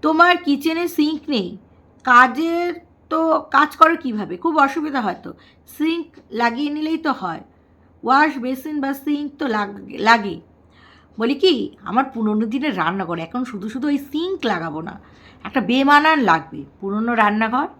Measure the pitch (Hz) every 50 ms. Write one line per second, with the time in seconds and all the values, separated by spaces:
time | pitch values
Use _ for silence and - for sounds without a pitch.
0 | - 311 311 320 339 349 359 349 349 - 285 277 285 320 320 330 349 339 349 -
1 | 294 302 320 294 - - 294 226 190 180 180 190 - _ _ _ _ _ _ _
2 | _ 262 247 240 254 254 233 262 320 330 339 339 349 349 339 339 - _ _ _
3 | _ _ 320 320 320 330 320 311 311 - - 277 302 294 - - 320 320 339 320
4 | - 254 226 208 202 151 170 175 - 339 302 311 277 277 277 339 302 311 277 269
5 | 226 202 175 - - - - _ _ _ _ _ _ _ - - 294 320 330 339
6 | 311 - _ - _ _ - 220 233 233 226 247 294 294 294 302 311 311 320 320
7 | 320 302 262 - 202 180 160 - - _ _ _ _ _ _ _ _ _ _ _
8 | - 220 262 277 302 311 - 269 233 254 262 262 269 311 302 294 269 269 277 277
9 | 269 302 294 285 294 285 - - 311 262 220 214 208 202 202 196 - - - -
10 | - 214 233 233 202 202 165 165 - _ _ _ _ _ _ _ - - _ _
11 | _ _ _ - 220 233 285 - - 381 330 233 202 - - _ 196 - 185 247
12 | 269 269 - 226 220 214 214 214 226 220 220 277 262 302 226 185 160 160 180 196
13 | 185 165 175 160 160 165 - 247 254 247 - 202 185 220 220 262 240 302 285 277
14 | 277 277 - 302 330 370 381 320 - 233 202 170 160 165 147 156 165 - - 202
15 | - - - - - - - - - 202 214 269 214 175 240 262 277 277 294 294
16 | 302 311 320 302 254 190 165 160 160 - - 156 139 139 _ _ - 196 202 214
17 | 226 233 240 226 214 220 208 214 226 220 233 254 294 - - _